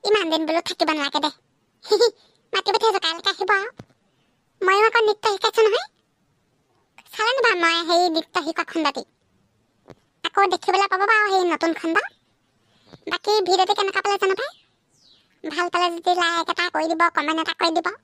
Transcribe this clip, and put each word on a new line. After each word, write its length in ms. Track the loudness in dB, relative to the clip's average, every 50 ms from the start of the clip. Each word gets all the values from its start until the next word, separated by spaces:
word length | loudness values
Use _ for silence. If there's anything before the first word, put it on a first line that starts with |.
| 2
ইমান 260 | 2 0 2 2 0
দিন 120 | -2 -2 -2
বোলো 140 | -2 -2 -4 -4 -4
থাকিব 240 | -4 -2 -2 -2
নালাগে 280 | -2 -4 -4 -4 -4 -4 -4
দে। 60 | -4 -8 _ _ _ _ _ _ _ _ _ -2 0
<laughs> 600 | 2 2 2 0 0 _ _ _ _ _ _ _
মাতি 180 | -6 -4 -2 0 0
পঠিয়াইছো, 260 | 2 2 0 0 0
কাইলৈকে 280 | -2 -4 -4 -2 -4 -4
আহিব 180 | -4 -2 0 0 0
আৰু। 120 | 0 0 -6 _ -18 -20 _ _ _ _ _ _ _ _ _ _ _ _ _ _ _
ময়ো 240 | 0 2 4 4 4
আকৌ 160 | 4 4 2 2
নৃত্য 260 | 2 0 _ -2 -2 -2
শিকাইছো 300 | 0 -2 0 2 4 4
নহয়। 240 | 4 2 0 -4 -8 _ _ _ _ _ _ _ _ _ _ _ _ _ _ _ _ _ _ _ _ _ -20 _ _
চালে 220 | -6 -2 -2 0
নে 100 | 0 2
বাৰু 160 | 0 0 0 2 0
মই 100 | 0 0 0 0
সেই 200 | 2 2 2 2 2 0
নৃত্য 300 | -2 -6 _ _ -4 -4
শিকোৱা 180 | -4 -6 -6 -6 -4
খণ্ডটি? 320 | -4 -2 -2 -2 -2 -4 -14 _ _ _ _ _ _ _ _ _ _ _ _ _ _ _ _ -20 -20 _ _ _ _ _ -10
আকৌ 220 | -4 _ 2 2 2 2
দেখিবলৈ 340 | -2 0 0 0 2 2 0
পাব 120 | 0 0 2
বাৰু 300 | 2 4 2 2 2 2
সেই 160 | 2 2 0
নতুন 260 | 0 0 0 -2 -2 -2
খণ্ড। 160 | -4 -2 0 0 -2 -2 _ _ _ _ _ _ _ _ _ _ _ _ _ _ _ _ -20 -16 _
বাকী 300 | -8 -8 -4 -2 0 0 0 2 2
ভিডিঅ'টো 260 | 2 2 4 2 2
কেনেকুৱা 280 | -2 -2 -2 -2 -2
পালে 140 | -2 -2 0 0
জানো 160 | 0 0 0 -2
পাই? 100 | -4 -10 -10 _ _ _ _ _ _ _ _ _ _ _ _ _ _ _ _ _ -12
ভাল 220 | -8 -4 -4 -4 -2 0
পালে 120 | 0 0 -2
যদি 220 | -2 -2 0 0 2
লাইক 400 | 2 2 0 0 -2 -4 -4 -4
এটা 160 | -4 -4 -2
কৰি 160 | -2 -2 -2 -2
দিব, 160 | 0 2 2 2
কমেণ্ট 280 | _ -2 -2 -2 -2 -2
এটা 140 | -4 -4 -4 -2
কৰি 160 | -2 0 0
দিব। 120 | 0 -2 -4 -8 -8